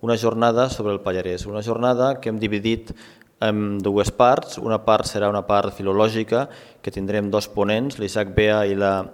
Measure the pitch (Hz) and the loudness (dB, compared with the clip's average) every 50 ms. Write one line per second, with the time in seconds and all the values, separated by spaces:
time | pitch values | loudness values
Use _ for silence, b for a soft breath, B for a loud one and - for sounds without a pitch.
0 | - 117 117 110 110 117 110 110 113 117 113 117 127 131 127 - 113 104 101 98 | 0 0 -2 2 2 0 0 2 2 2 4 4 2 0 0 -4 -2 -2 -2 -2
1 | - 101 92 92 90 92 90 90 - 101 101 107 107 113 113 113 120 123 127 120 | -2 -2 -2 -2 -2 -4 -4 -6 -6 -8 -8 -8 -4 -4 -4 0 0 0 2 2
2 | 123 135 139 135 - 113 110 107 107 107 104 104 101 113 113 113 - - - B | 2 0 0 -2 -4 -6 -4 -2 -2 -2 -2 -2 0 0 -2 -2 -4 -10 -16 B
3 | B B B B B B _ _ - 110 107 104 104 101 104 101 95 101 98 104 | B B B B B B _ _ -2 0 0 0 0 -2 -2 -2 0 0 2 2
4 | 101 - - - 123 120 131 156 - - - - - 117 110 104 - - 110 107 | 2 0 4 4 4 6 6 2 0 -6 -12 -8 -4 -2 -2 -2 2 2 2 2
5 | - - - 107 101 104 104 101 92 - 104 101 98 98 95 - 98 98 95 101 | 2 -2 -4 -2 -2 0 0 -2 -2 2 2 2 2 0 -4 -4 -4 0 2 4
6 | 107 110 110 113 113 - - 117 135 143 B B B B B B _ - - - | 4 2 2 -2 -2 0 0 0 0 -2 B B B B B B _ -10 -8 -6
7 | 98 98 104 104 104 101 98 107 101 - - - 101 101 107 110 123 139 135 - | -6 -4 -2 -2 -2 0 0 -2 -2 -2 -2 -2 0 2 2 0 -2 -4 -6 -6
8 | 110 98 - 107 104 101 92 95 107 107 107 107 104 101 98 98 101 98 98 95 | -8 -4 -2 -2 -4 0 2 2 4 4 4 4 2 2 0 2 2 2 2 0
9 | 95 98 | -2 -6